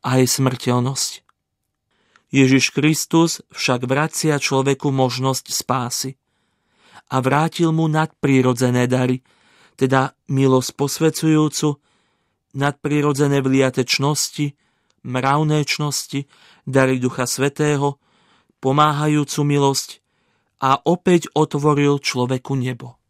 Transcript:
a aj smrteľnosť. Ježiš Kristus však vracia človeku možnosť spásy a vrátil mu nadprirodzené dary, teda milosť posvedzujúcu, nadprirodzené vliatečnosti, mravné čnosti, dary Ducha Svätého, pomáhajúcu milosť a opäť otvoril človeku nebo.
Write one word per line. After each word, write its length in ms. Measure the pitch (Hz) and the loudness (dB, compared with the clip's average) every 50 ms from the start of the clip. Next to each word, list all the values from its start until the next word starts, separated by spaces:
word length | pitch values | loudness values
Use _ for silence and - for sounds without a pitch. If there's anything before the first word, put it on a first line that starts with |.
| _ | _
a 160 | 135 127 131 | 0 2 2
aj 40 | 131 123 - - | 2 2 2 0
smrteľnosť. 720 | 135 127 127 123 - 127 123 123 120 131 139 131 - - - - _ _ _ _ _ _ _ _ _ _ _ _ _ _ _ _ _ _ _ _ _ _ | 0 -2 -2 -2 -4 -2 -2 0 -2 -2 -4 -6 -6 -8 -8 -14 _ _ _ _ _ _ _ _ _ _ _ _ _ _ _ _ _ _ _ _ _ _
Ježiš 400 | - 139 135 131 131 135 127 - | 2 4 4 6 4 4 2 0
Kristus 720 | - - 139 151 160 - - - - 165 165 170 - - - _ | -2 0 0 0 0 0 -4 0 2 2 2 2 0 -6 -14 _
však 320 | _ - - - 127 123 127 | _ -8 -2 -2 -2 -2 -2
vracia 560 | 123 131 139 151 156 - - - 156 151 143 | -2 -2 -2 -2 -4 -6 -4 -2 -2 -2 -2
človeku 540 | - - 139 135 131 139 139 135 - 147 135 | -2 -2 -2 0 0 0 -2 -2 -2 -4 0
možnosť 520 | 135 131 127 120 127 127 135 135 131 - - | 0 0 0 -2 -2 -2 -2 -4 -4 -6 -8
spásy 640 | - - - - 123 131 123 120 - - - 131 135 _ _ _ _ _ _ _ _ _ _ _ _ _ _ _ _ - _ _ | -8 -8 -4 -4 -4 -4 -4 -6 -6 -8 -8 -10 -12 _ _ _ _ _ _ _ _ _ _ _ _ _ _ _ _ -20 _ _
a 80 | - 131 | -4 -2
vrátil 560 | 123 131 131 143 156 165 - - 175 165 160 | 0 2 2 2 0 0 0 0 0 2 2
mu 160 | 160 160 160 | 2 0 2
nadprirodzené 960 | 151 156 156 156 _ _ - 139 139 131 127 127 127 117 127 123 123 123 123 127 | 2 0 0 -2 _ _ 0 2 4 4 4 4 2 2 0 0 2 2 0 2
dary, 380 | 127 127 127 127 127 127 _ _ _ _ _ _ _ _ _ _ _ | 0 0 0 0 -2 -4 _ _ _ _ _ _ _ _ _ _ _
teda 400 | _ 131 131 131 135 131 135 _ _ _ _ | _ -2 0 2 0 0 -2 _ _ _ _
milosť 400 | 147 135 135 135 131 127 127 - - - | -2 2 2 4 4 2 2 -2 -6 -6
posvedzujúcu, 1040 | 143 139 - - 160 160 151 - - 160 156 156 151 151 - - - 151 143 - _ _ _ _ _ _ _ _ _ _ _ _ _ _ _ | -4 -4 -2 0 0 0 0 0 0 2 2 2 2 0 -2 -2 -2 -2 -2 -4 _ _ _ _ _ _ _ _ _ _ _ _ _ _ _
nadprirodzené 840 | 131 139 143 143 _ _ 147 143 147 143 147 147 135 147 143 143 139 131 | -4 -4 -4 -4 _ _ -2 -2 0 0 0 0 0 0 2 2 0 0
vliatečnosti, 1080 | 135 131 135 135 131 127 - 127 127 - - 139 143 151 143 - - - - 147 143 139 _ _ _ _ _ _ _ _ _ _ | 2 2 2 2 0 0 -2 -4 -2 -2 -2 -2 -2 -2 -2 -4 -8 -6 -6 -6 -6 -6 _ _ _ _ _ _ _ _ _ _
mravné 640 | 127 123 127 127 135 139 147 156 151 151 151 147 | -8 -6 -2 0 2 2 2 2 2 2 0 0
čnosti, 640 | - - - 151 147 139 - - - - 135 139 _ _ _ _ - _ _ _ | -2 -4 -4 -4 -4 -4 -6 -8 -6 -8 -8 -8 _ _ _ _ -20 _ _ _
dary 380 | - 131 135 131 131 131 131 | -2 0 2 2 2 2 0
Ducha 260 | 123 127 123 - 127 117 | -2 -4 -2 -2 -6 -4
Svätého, 720 | - - 131 143 143 - 151 147 147 139 139 143 139 _ _ _ _ _ _ _ _ _ _ _ _ _ - | -2 -2 -2 -4 -2 -2 -2 0 0 0 0 -2 -4 _ _ _ _ _ _ _ _ _ _ _ _ _ -2
pomáhajúcu 800 | 131 131 131 151 151 147 143 151 151 151 151 147 135 - - 147 | 0 2 4 2 2 2 0 0 0 0 0 0 -2 -2 -2 0
milosť 460 | 147 147 143 139 139 139 131 - - - _ _ _ _ _ _ _ _ _ _ _ _ _ - | 0 2 2 2 2 0 0 -6 -10 -16 _ _ _ _ _ _ _ _ _ _ _ _ _ 0
a 160 | 131 135 - _ - | 0 0 2 _ 0
opäť 400 | 170 180 _ - 180 175 - - _ | -2 0 _ 2 2 2 2 0 _
otvoril 640 | 151 156 147 - 147 143 151 147 143 143 143 143 143 | 0 0 0 0 -2 0 2 2 4 2 2 2 0
človeku 560 | - - - 123 123 123 131 127 _ - 139 | -2 -6 -4 -2 -2 -2 -2 -6 _ -6 -6
nebo. 400 | 135 123 127 127 117 - 120 - _ _ _ | -4 -4 -6 -8 -10 -14 -20 -20 _ _ _